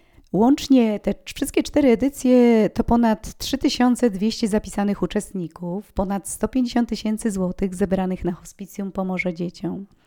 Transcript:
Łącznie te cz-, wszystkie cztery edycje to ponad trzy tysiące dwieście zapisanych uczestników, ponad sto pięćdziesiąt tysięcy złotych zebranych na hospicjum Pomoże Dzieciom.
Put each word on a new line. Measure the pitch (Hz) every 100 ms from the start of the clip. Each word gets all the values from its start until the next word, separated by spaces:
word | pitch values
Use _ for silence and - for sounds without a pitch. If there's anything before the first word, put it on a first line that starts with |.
| _ _ _
Łącznie | 190 233 294 - 269 226 208
te | -
cz-, | 208 - -
wszystkie | 277 -
cztery | - 294 285
edycje | 220 277 - 254 247 240 226 202
to | -
ponad | - 233 233 214 - -
trzy | - 269
tysiące | 285 - 247 247 240
dwieście | 190 220 - 220
zapisanych | 208 190 202 202 196
uczestników, | 175 - - 190 160 - 175 185 -
ponad | - 190 202 -
sto | - 220
pięćdziesiąt | 262 240 240 233
tysięcy | 214 214 214 226
złotych | 190 180 - 196 180
zebranych | 196 190 185 185
na | 175
hospicjum | 170 - - 196 - 196
Pomoże | 196 190 180 180
Dzieciom. | 165 175 - 175 185 196 _